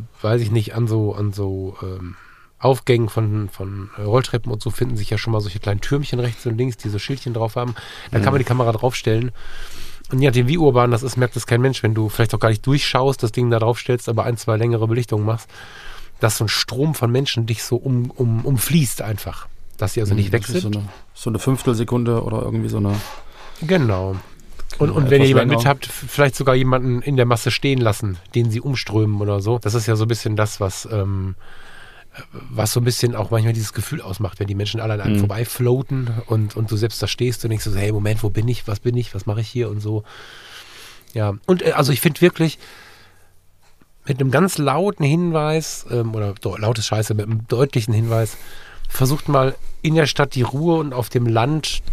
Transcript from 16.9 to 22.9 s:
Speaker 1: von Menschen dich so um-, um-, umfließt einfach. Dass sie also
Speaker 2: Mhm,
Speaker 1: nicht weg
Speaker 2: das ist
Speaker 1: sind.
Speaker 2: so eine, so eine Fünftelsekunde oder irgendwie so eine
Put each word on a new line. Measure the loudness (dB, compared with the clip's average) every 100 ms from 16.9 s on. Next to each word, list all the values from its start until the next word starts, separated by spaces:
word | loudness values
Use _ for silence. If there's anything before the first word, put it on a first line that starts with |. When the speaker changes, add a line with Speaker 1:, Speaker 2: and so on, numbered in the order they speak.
Speaker 1:
von | 0 2
Menschen | 2 0 -2 -2
dich | -2
so | -2 -2
um-, | 0 0 -2
um-, | -2 0 2
umfließt | 2 0 2 2 2 -2
einfach. | -4 -4 -6 -10 -10 -12 -12 -4
Dass | -2
sie | 0
also | 2
Speaker 2:
Mhm, | 2
Speaker 1:
nicht | 2
weg | 0
Speaker 2:
das | 0 -2
ist |
Speaker 1:
sind. | -2
Speaker 2:
so | -4
eine, | -6 -12 -20
so | -8 -4
eine | -2
Fünftelsekunde | 0 2 2 0 2 0 2 0
oder | 0 -2
irgendwie | -2 -2 -2
so | 0
eine | 0